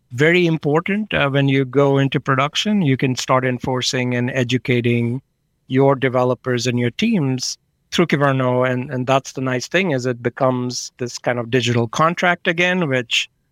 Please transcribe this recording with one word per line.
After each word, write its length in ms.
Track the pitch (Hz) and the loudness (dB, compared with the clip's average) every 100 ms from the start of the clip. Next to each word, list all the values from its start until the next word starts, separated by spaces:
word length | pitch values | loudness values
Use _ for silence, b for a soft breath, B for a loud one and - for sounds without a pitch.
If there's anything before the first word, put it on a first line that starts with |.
| _ | _
very 340 | 120 156 180 175 | 0 2 4 2
important, 680 | 160 151 151 180 202 214 | 0 0 0 0 -4 -2
uh, 160 | 156 143 | -2 0
when 180 | 135 139 | 2 2
you 160 | 135 | 2
go 320 | 131 127 143 139 | 0 2 2 2
into 220 | 139 139 | 2 0
production. 600 | - 131 139 - 208 208 | 0 0 0 -2 0 2
You 140 | 156 131 | 2 2
can 200 | 135 123 | 0 -2
start 280 | - 131 127 | 0 0 0
enforcing 680 | 123 - 127 123 135 123 | -2 -2 -2 -2 -2 -2
and 160 | 123 123 | -2 -2
educating 920 | 135 123 120 - 123 120 120 120 127 - _ _ _ - | -2 -2 -2 0 0 2 0 0 -4 -10 _ _ _ -2
your 260 | 131 135 | 2 4
developers 720 | 135 131 123 127 123 - 123 117 | 4 0 0 0 0 -2 -2 -2
and 120 | 120 | 0
your 120 | 120 | -2
teams 640 | - 220 220 139 127 - - _ _ _ | -2 0 0 0 -2 -6 -10 _ _ _
through 140 | - 175 | -2 0
Kyverno. 640 | 151 143 135 127 127 127 | 2 2 2 0 2 0
And, 200 | 127 131 | -2 -4
and 160 | 131 127 | -4 0
that's 260 | 135 - | 0 0
the 80 | - | -6
nice 260 | 131 127 - | -4 -4 -2
thing, 240 | 175 190 | -2 0
is 140 | 135 123 | 0 -2
it 160 | 120 | -2
becomes 720 | 120 - 131 127 123 120 - - | -4 0 2 2 -2 -6 -10 -10
this 200 | 120 - | -10 -6
kind 200 | - 123 | -4 -2
of 120 | 117 | 0
digital 360 | 127 117 120 117 | 0 2 0 0
contract 580 | - 156 175 180 175 - | 2 0 2 0 0 -2
again, 400 | 170 180 185 160 | 0 0 0 0
which 400 | 131 120 - - _ _ | -2 -2 -4 -4 _ _